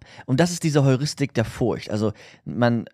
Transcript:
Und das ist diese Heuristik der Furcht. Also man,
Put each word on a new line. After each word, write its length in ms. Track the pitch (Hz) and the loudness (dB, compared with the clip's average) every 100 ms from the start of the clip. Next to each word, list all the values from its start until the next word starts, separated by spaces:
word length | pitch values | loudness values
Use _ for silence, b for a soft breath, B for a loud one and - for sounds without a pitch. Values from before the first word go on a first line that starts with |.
| B B - | B B -2
Und 160 | 131 | 2
das 100 | 175 | 2
ist 120 | 170 | 0
diese 200 | 165 147 | 0 4
Heuristik 500 | 135 127 147 - 131 | 4 2 0 -4 -2
der 120 | - 110 | -2 -2
Furcht. 440 | - 120 - - | -2 -2 -2 -4
Also 220 | 104 107 B B B | -2 -2 B B B
man, 420 | - 76 120 117 - | -10 0 0 0 -4